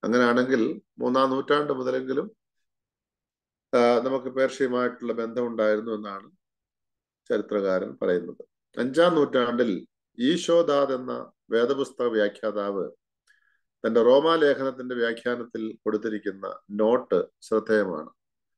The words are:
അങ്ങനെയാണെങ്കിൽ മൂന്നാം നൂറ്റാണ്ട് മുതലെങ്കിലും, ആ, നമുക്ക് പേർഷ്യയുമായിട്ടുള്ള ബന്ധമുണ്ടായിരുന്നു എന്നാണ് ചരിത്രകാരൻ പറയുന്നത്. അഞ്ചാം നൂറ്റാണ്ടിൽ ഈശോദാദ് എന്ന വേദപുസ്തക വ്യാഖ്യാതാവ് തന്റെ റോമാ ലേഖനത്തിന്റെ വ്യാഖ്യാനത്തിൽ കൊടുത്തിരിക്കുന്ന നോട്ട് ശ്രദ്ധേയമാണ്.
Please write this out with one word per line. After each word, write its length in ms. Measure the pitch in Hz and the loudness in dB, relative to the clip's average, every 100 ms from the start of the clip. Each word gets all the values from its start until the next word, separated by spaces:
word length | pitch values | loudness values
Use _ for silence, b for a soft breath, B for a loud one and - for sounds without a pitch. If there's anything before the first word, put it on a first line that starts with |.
അങ്ങനെയാണെങ്കിൽ 760 | 104 120 120 120 127 131 117 160 _ - | 0 2 4 2 2 0 0 -4 _ -6
മൂന്നാം 320 | 123 127 135 | -2 2 2
നൂറ്റാണ്ട് 420 | 131 131 143 147 | 0 0 0 0
മുതലെങ്കിലും, 680 | 135 131 131 131 131 196 _ _ _ _ _ _ _ _ _ _ _ _ _ _ | -4 -2 -4 -2 -4 -6 _ _ _ _ _ _ _ _ _ _ _ _ _ _
ആ, 240 | 123 120 120 | 2 4 4
നമുക്ക് 280 | 127 131 123 | 2 -4 -4
പേർഷ്യയുമായിട്ടുള്ള 880 | 127 131 - 135 123 123 123 120 | -2 -2 0 -2 0 -2 -4 -6
ബന്ധമുണ്ടായിരുന്നു 800 | 117 113 117 120 113 107 107 113 | -4 -4 -4 -4 0 2 2 -2
എന്നാണ് 380 | 107 104 98 120 180 _ _ _ _ _ _ _ _ _ | -8 -8 -14 -16 _ _ _ _ _ _ _ _ _ _
ചരിത്രകാരൻ 720 | 113 104 104 98 92 98 - | -4 -2 -2 0 -2 -4 -6
പറയുന്നത്. 420 | 92 90 - - - _ _ - | -2 -2 -2 -14 -18 _ _ -6
അഞ്ചാം 360 | 123 139 170 | -4 4 4
നൂറ്റാണ്ടിൽ 720 | 165 139 131 120 120 117 90 - _ _ - | 4 2 2 0 0 0 -2 -8 _ _ -4
ഈശോദാദ് 760 | 123 180 - 170 160 143 135 | -2 0 2 2 4 2 0
എന്ന 400 | 131 127 120 - _ _ | -2 -6 -10 -10 _ _
വേദപുസ്തക 560 | 113 120 135 131 - 120 | 0 2 0 -4 -2 -2
വ്യാഖ്യാതാവ് 840 | 113 104 101 110 104 101 98 82 - _ _ _ _ _ _ _ _ - | 2 0 -2 -6 -4 -4 -4 -6 -10 _ _ _ _ _ _ _ _ 0
തന്റെ 160 | 113 | 4
റോമാ 320 | 117 135 156 | 6 6 6
ലേഖനത്തിന്റെ 600 | 165 147 127 135 127 127 | 4 4 2 -2 -6 -8
വ്യാഖ്യാനത്തിൽ 840 | 123 117 117 - 123 117 113 110 - | -4 -2 -2 -4 -6 -8 -8 -10 -6
കൊടുത്തിരിക്കുന്ന 760 | - 107 107 107 101 98 95 - _ | -4 -2 -2 -6 -8 -8 -10 -12 _
നോട്ട് 540 | 104 107 127 - 92 85 _ | 0 2 2 2 -2 -2 _
ശ്രദ്ധേയമാണ്. 680 | - 110 107 110 98 80 78 _ _ _ _ | -2 -2 2 0 0 -4 -10 _ _ _ _